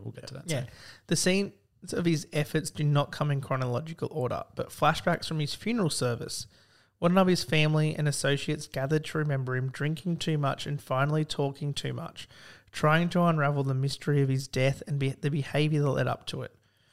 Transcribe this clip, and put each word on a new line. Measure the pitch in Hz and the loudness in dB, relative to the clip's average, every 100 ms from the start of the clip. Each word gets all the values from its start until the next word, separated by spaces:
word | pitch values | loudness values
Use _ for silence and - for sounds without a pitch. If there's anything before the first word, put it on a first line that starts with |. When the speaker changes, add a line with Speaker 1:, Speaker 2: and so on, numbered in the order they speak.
Speaker 1:
we'll | 101 | -14
get | - - | -14 -16
to | - | -14
that, | 175 | -6
Speaker 2:
Yeah. | 147 | -6
Speaker 1:
sorry. | - - - - - | -6 -14 -20 -20 -4
Speaker 2:
The | 170 | 0
scenes | 185 190 196 - _ _ - | 2 2 0 -8 _ _ -8
of | - 170 | -2 0
his | 156 - | 0 0
efforts | 151 147 156 - | -4 -2 -2 -4
do | - | -2
not | 151 143 143 | 2 2 0
come | - 147 | -2 -2
in | 143 | -2
chronological | - 131 127 120 160 165 - | -2 -4 -2 -2 -4 -8 -6
order, | 160 123 98 - - | -4 -4 -4 -8 -10
but | - | -10
flashbacks | - 151 160 - 165 - | 2 2 2 0 0 -2
from | 160 | -4
his | 147 | -4
funeral | - - 233 170 | -4 -4 0 0
service. | - 123 120 - - - _ _ _ _ _ | 0 -2 -2 -6 -10 -12 _ _ _ _ _
Watanabe's | 175 180 185 175 - | 2 6 6 4 2
family | 160 151 156 156 156 | 4 4 4 2 2
and | 151 | 0
associates | 139 139 143 - 151 - | 2 0 0 0 -4 -4
gathered | 143 135 156 156 | -4 0 0 0
to | 160 | -2
remember | 151 135 127 127 | 0 0 0 -2
him | 131 | -2
drinking | 127 143 160 180 170 | -2 -2 -2 -2 -2
too | - 156 | 0 0
much | 143 - - | 0 -2 -4
and | 147 | -6
finally | - 131 143 156 | -2 0 2 2
talking | 151 - 139 139 147 | 0 -2 -2 -2 -6
too | 143 135 | -4 -6
much, | 123 170 - - - - - _ | -6 -10 -12 -18 -20 -20 -20 _
trying | - 156 160 170 | 0 4 4 4
to | 175 | 4
unravel | 175 160 143 143 | 4 4 2 2
the | 135 | 0
mystery | 131 135 - - 147 | 0 -2 -2 0 2
of | 135 | 4
his | 135 135 | 0 -2
death | - 131 135 - | 0 0 0 -4
and | 139 | -2
be-, | 135 139 | -2 -2
the | 147 | -2
behaviour | 139 135 139 151 151 | -2 -2 2 2 2
that | 143 | 2
led | 131 127 | 2 0
up | 120 - | -2 -6
to | 139 | -10
it. | 127 - _ _ _ | -10 -14 _ _ _